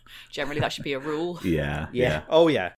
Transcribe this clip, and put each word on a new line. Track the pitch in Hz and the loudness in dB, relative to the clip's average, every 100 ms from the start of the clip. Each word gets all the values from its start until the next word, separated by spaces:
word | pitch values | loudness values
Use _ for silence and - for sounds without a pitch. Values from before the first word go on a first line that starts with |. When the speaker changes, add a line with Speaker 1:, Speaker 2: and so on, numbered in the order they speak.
| - | -20
Speaker 1:
<laughs> | - - | -20 -14
generally | - 143 147 | -8 -4 -2
that | 151 | -2
should | - 151 | -4 -4
be | |
a | 131 | -4
rule. | 147 151 175 175 | -4 -4 -4 -4
Speaker 2:
Yeah, | 92 78 71 69 73 | -2 0 0 -4 -4
Speaker 3:
Yeah. | - 123 | 0 0
Speaker 2:
yeah. | 76 - | 0 4
Speaker 3:
Oh, | 160 165 | 6 6
yeah. | 120 87 | 4 -2